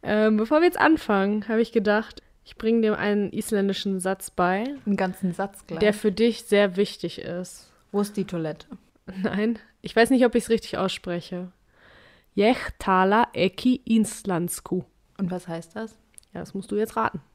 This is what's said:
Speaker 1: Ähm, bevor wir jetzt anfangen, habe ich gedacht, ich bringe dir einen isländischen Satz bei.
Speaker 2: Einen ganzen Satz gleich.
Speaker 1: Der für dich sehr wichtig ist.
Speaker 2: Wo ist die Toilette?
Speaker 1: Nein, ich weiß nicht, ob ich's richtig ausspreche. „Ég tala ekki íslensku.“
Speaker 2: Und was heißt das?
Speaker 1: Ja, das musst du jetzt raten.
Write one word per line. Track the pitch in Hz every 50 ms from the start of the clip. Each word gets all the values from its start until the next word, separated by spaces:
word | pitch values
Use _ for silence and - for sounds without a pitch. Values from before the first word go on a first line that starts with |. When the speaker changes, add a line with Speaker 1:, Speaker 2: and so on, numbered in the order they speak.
| -
Speaker 1:
Ähm, | - 208 214 214 220 220 214
bevor | 220 226 311 302
wir | 339 359
jetzt | - -
anfangen, | - 302 320 311 - - 214 196 190 202 208 214 208 -
habe | 226 220
ich | 233 220 -
gedacht, | 233 196 214 208 214 220 - - - _ _ _ _ _
ich | - -
bringe | _ - 220 233 233
dir | 220 214 214 -
einen | - 208 208 208 202 - -
isländischen | 214 208 - 226 202 196 196 190 - - 202 190 185
Satz | 180 190 190 190 - -
bei. | _ - 185 175 185 196 220 262 285 269 -
Speaker 2:
Einen | 208 202
ganzen | 190 190 190 190 - - 180 170
Satz | - 190 202 - - - -
gleich. | - -
Speaker 1:
Der | 214 208 208
für | 208 - 214 190
dich | 190 220 240 220 - -
sehr | - 208 202 202 196 180 185
wichtig | 208 202 - - - 170 - -
ist. | - - 170 175 185 - - - - _ _ _ _ _
Speaker 2:
Wo | - 202
ist | 208 202 208
die | 208 185
Toilette? | - - 170 160 156 151 - - _ - - _ _ _ _ _ - 185 190 185
Speaker 1:
Nein, | - 156 196 214 233 233 214 - _ _ _
ich | - - -
weiß | 226 226 233
nicht, | 269 247 262
ob | 240 226
ich's | 240 - -
richtig | 226 220 - - - -
ausspreche. | 190 190 - - - 185 175 175 165 - 185 180 180 180 _ _ _ _ _ _ _ - - - - - _ _ _ _ _ -
„Ég | 202 220 254 - - - - _
tala | - - 190 185 185 190 202 220 240 - -
ekki | - 165 190 - - - 254 254 247 _
íslensku.“ | - 226 226 214 208 - - - 202 185 165 175 170 - - - - - 185 - _ _ _ _ _ _ -
Speaker 2:
Und | 196 175
was | 180 180 - -
heißt | 165 165 165 - _
das? | 214 220 220 - _ _ _ _ - _ _ _
Speaker 1:
Ja, | -
das | - - -
musst | 196 190 -
du | 202
jetzt | 208 214 220 -
raten. | 226 220 214 - 170 - _